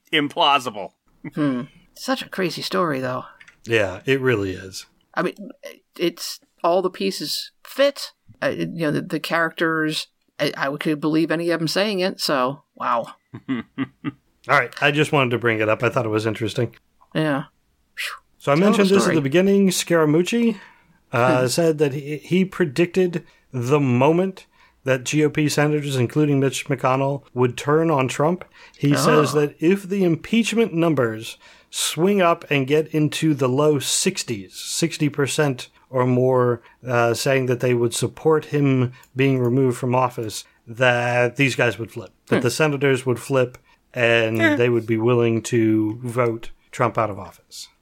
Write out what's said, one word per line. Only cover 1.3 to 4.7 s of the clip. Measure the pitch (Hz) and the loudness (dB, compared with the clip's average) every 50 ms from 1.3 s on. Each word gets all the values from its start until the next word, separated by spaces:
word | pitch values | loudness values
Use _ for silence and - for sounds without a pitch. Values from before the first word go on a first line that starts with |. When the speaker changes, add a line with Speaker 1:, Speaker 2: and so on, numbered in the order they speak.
| - | -4
Speaker 2:
Hmm. | 165 147 143 127 123 123 - _ - _ _ _ | -2 -2 -2 -2 -4 -8 -10 _ -20 _ _ _
Such | - - - 262 254 | -12 -6 -6 -6 -6
a | - - | -6 -10
crazy | - - 190 165 - 147 | -6 -4 -4 -4 -4 -6
story, | 131 - - 190 180 160 139 131 | -8 -4 -2 -2 -2 -2 -2 -4
though. | 131 127 127 123 123 - - _ - - _ _ _ | -4 -6 -6 -8 -10 -14 -20 _ -20 -20 _ _ _
Speaker 3:
Yeah, | - 117 110 101 92 92 104 - | 0 0 0 0 0 -4 -8 -2
it | 135 135 135 | -2 0 2
really | 127 131 120 104 98 95 | 2 2 2 2 0 -4
is. | 92 92 95 95 | -6 -8 -12 -14